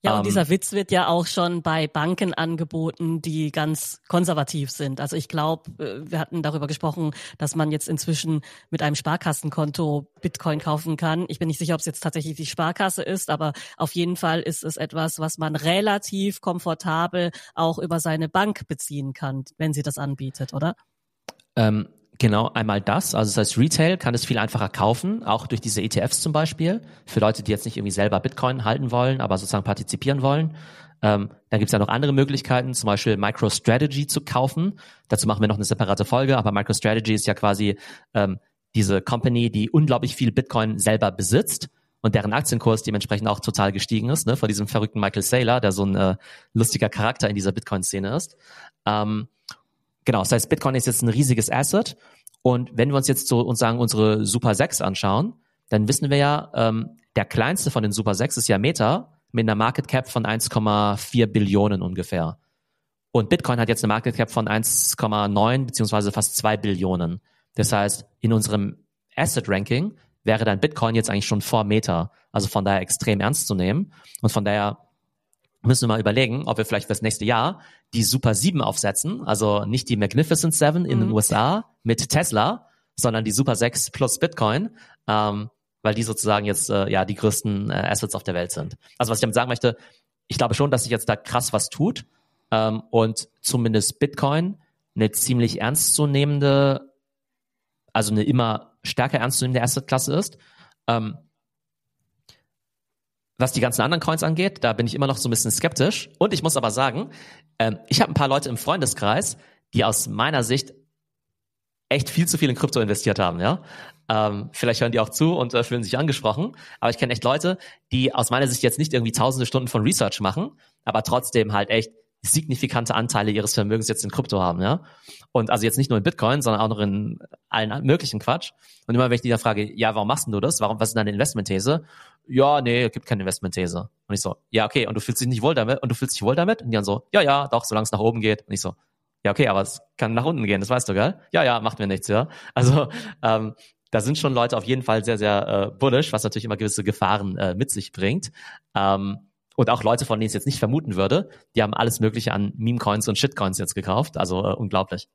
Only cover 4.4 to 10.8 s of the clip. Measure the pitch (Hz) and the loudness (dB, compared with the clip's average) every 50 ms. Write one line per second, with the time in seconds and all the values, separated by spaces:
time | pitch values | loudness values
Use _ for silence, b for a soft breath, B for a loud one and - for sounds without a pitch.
4.4 | 139 - - 156 139 131 - - 147 139 135 131 143 139 - 160 - - - 160 | -2 -2 -4 -6 -6 -6 -6 -6 -6 -6 -4 -6 -6 -6 -6 -6 -6 -4 -4 -2
5.4 | 151 156 160 151 _ - - - 156 123 98 127 156 - - 156 160 - - 170 | -2 -2 -2 -4 _ -20 -12 -10 -10 -8 -8 -10 -10 -6 -6 -6 -6 -4 -6 -4
6.4 | 151 151 147 151 147 143 156 - - 160 147 170 160 151 147 B B B B _ | -4 -2 -2 -4 -4 -6 -6 -4 -4 -4 -4 -2 -4 -6 -6 B B B B _
7.4 | 151 143 - 165 156 151 151 151 - - 165 147 - - 160 143 - 160 156 151 | -6 -4 -2 -2 -2 0 -2 -4 -4 -4 -4 -4 -2 -2 -4 -2 -2 -2 -2 -4
8.4 | B B B B B B - 156 151 147 147 - - 156 160 175 - 170 147 - | B B B B B B -4 -2 0 0 -2 -2 -2 -2 -2 -2 -2 -4 -4 -2
9.4 | - 151 - - 156 147 143 - 165 151 147 147 143 _ _ _ - 165 - - | -6 -6 -2 -2 -4 -2 -2 -4 -2 -2 -2 -2 -4 _ _ _ -6 -6 -6 -4
10.4 | - 165 151 151 - 165 151 151 | -4 -4 -4 -2 -2 -2 -2 -2